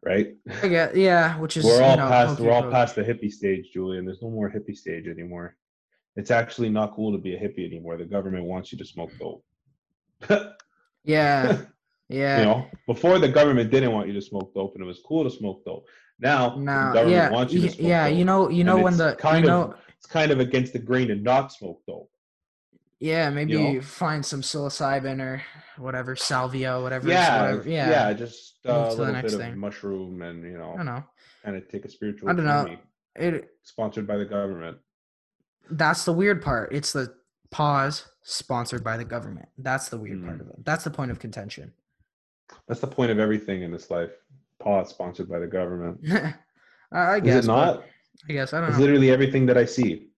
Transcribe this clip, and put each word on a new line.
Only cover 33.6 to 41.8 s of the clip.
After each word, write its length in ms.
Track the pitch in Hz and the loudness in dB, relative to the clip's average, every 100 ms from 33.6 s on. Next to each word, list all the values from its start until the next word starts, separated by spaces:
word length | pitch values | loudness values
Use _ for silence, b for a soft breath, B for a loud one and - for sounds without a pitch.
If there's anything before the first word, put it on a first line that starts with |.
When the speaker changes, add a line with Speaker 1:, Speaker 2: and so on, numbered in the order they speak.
Speaker 1:
Sponsored 460 | _ - 107 110 104 | _ -8 -6 -6 -6
by 100 | 104 | -6
the 80 | 104 | -4
government. 520 | 101 101 90 82 - _ _ _ _ _ _ _ _ _ | -4 -6 -8 -12 -16 _ _ _ _ _ _ _ _ _
Speaker 2:
That's 360 | 156 160 170 - | -2 0 0 0
the 80 | |
weird 280 | 170 202 190 | 0 2 0
part. 320 | - 123 104 | -2 -4 -4
It's 200 | 143 143 | -6 -4
the 200 | 143 123 - _ _ _ | -6 -6 -10 _ _ _
pause 560 | - 151 139 135 143 - _ | -2 2 2 0 -4 -12 _
sponsored 600 | - - - 123 120 123 | -12 -12 -6 -6 -4 -6
by 140 | 113 113 | -6 -8
the 80 | 120 | -8
government. 420 | 117 104 98 - - | -10 -10 -16 -18 -12
That's 320 | 131 135 - | -4 -4 -6
the 80 | 117 | -12
weird 260 | 107 95 | -10 -12
part 140 | 87 80 | -12 -14
Speaker 1:
Mm. 40 | |
Speaker 2:
of 60 | - | -16
it. 160 | - 117 | -12 -4
That's 180 | 160 | -4
the 60 | 160 | -4
point 200 | 151 131 | -6 -8
of 80 | 113 | -8
contention. 540 | 113 104 101 - 71 _ | -10 -12 -14 -14 -18 _